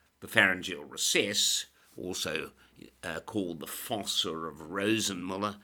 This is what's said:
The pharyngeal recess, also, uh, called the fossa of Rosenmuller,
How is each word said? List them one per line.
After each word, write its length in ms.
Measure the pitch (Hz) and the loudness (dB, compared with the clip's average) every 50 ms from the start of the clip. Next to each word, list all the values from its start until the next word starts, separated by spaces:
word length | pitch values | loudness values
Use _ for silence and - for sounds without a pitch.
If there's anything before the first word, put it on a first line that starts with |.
| _ _ _ - | _ _ _ -18
The 60 | - | -8
pharyngeal 580 | - - 113 101 95 92 90 82 87 87 73 76 | 2 6 8 8 8 6 2 -2 -6 -6 -8 -8
recess, 800 | - - - - - - 170 117 101 101 - - - - - - - _ _ - - - | -12 -6 -2 0 2 4 4 4 4 2 2 2 2 2 0 -2 -6 _ _ -20 -18 -14
also, 580 | - - 90 95 - - 80 78 80 69 - - _ - - _ - - - _ - - | -10 -8 -6 -4 -4 -4 -2 -2 -4 -4 -6 -10 _ -20 -20 _ -20 -20 -20 _ -10 -8
uh, 160 | 87 80 82 | -6 -6 -6
called 400 | - - - 107 95 85 85 78 | -6 -4 -2 -2 -2 -2 -4 -8
the 60 | - | -8
fossa 640 | - - - - - 117 101 98 - - - - 92 | -10 -10 -10 -4 -4 -4 -2 -2 -2 0 0 0 0
of 400 | 80 80 82 80 73 78 82 80 | -2 -4 -4 -6 -8 -10 -10 -6
Rosenmuller, 840 | 90 98 98 107 113 110 101 98 98 90 90 92 92 98 104 104 104 - | -2 2 4 4 4 4 2 0 -2 -2 -4 -4 -2 0 0 -2 -2 -4